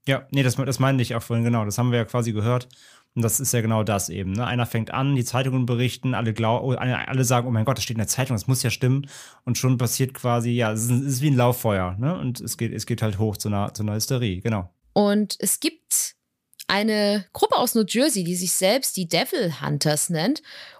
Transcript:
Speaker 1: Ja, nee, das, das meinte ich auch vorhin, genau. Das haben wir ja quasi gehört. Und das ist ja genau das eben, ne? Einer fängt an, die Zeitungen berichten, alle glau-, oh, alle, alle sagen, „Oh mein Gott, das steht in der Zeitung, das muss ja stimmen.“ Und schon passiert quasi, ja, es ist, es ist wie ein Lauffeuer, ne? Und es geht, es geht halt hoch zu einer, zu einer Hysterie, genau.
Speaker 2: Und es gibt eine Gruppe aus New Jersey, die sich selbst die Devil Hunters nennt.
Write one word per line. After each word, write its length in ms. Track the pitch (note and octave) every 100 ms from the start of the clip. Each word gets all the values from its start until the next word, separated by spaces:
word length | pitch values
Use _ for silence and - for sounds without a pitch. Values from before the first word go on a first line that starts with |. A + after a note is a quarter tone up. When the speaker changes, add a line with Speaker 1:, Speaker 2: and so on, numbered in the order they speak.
| -
Speaker 1:
Ja, 180 | C3+ -
nee, 120 | C#3+
das, 120 | B2+ A#2+
das 240 | C3 B2+
meinte 220 | C3+ C3+
ich 100 | A#2+
auch 80 | A#2
vorhin, 220 | - A#2
genau. 220 | A#2 A#2 G#2
Das 120 | G#2
haben 140 | B2
wir 80 | A#2+
ja 60 | G#2+
quasi 260 | B2 A#2
gehört. 380 | G#2+ A2 B2 B2 - - - _ -
Und 80 |
das 160 | A2+ G#2+
ist 140 | C3
ja 80 | A#2+
genau 220 | A2+ A2
das 260 | G#2+ G2+ -
eben, 240 | F#2+ F#2+
ne? 120 | G2+ B2
Einer 200 | B2 A#2
fängt 260 | A#2 A2
an, 240 | - C#3 C3+
die 100 | A#2+
Zeitungen 400 | B2 C3+ C3 B2
berichten, 480 | A#2+ B2 - C3
alle 180 | A2 A2+
glau-, 300 | G#2 A2 A#2+
oh, 100 | C3
alle, 340 | B2+ B2+ F#2+ -
alle 160 | C3 B2
sagen, 220 | B2 B2
„Oh 40 |
mein 140 | A2+ A2
Gott, 120 | B2+
das 60 |
steht 120 | - A2
in 40 |
der 80 | G2+
Zeitung, 280 | - - A2
das 120 | -
muss 140 | B2+
ja 80 | A#2
stimmen.“ 380 | - B2+ C3+ C#3 - - - -
Und 120 | A#2
schon 200 | B2+ B2
passiert 360 | A#2 - C3
quasi, 380 | - B2 A#2+ A#2
ja, 200 | A#2+ A2
es 120 | G#2+
ist, 80 | A#2
es 100 | B2
ist 200 | C#3 B2+
wie 100 | D3+
ein 40 | B2+
Lauffeuer, 600 | A#2+ B2 A2+ G2 F2+ F#2+
ne? 180 | C3+ F#3
Und 220 | B2+ A#2+
es 160 | A2+ -
geht, 160 | A#2
es 140 | A2 -
geht 160 | A#2
halt 160 | A2 G2
hoch 180 | A2 G2+
zu 140 | G#2+
einer, 240 | G2+ G#2
zu 100 | -
einer 120 | G#2+ G#2+
Hysterie, 460 | - C3 A#2 F2+
genau. 280 | A#2 G#2+ F2 _ _
Speaker 2:
Und 420 | G3 G#3 G#3 G3+ -
es 200 | - -
gibt 560 | D#4+ E4 - - - - _ _ _ - -
eine 560 | F#3+ A3 G#3+ G3+ G#3 -
Gruppe 240 | - G#4 -
aus 160 | B3+
New 100 | A3+ G3
Jersey, 380 | A3+ D4+ G3
die 120 | E3+ F3+
sich 160 | F#3
selbst 440 | - F#3 B3+ - -
die 120 | E3+
Devil 520 | E3+ C4 G#3+ F3 C3+
Hunters 520 | C#3+ C#3+ D#3 D3+ -
nennt. 320 | D#3+ F#3+ D4+ - - -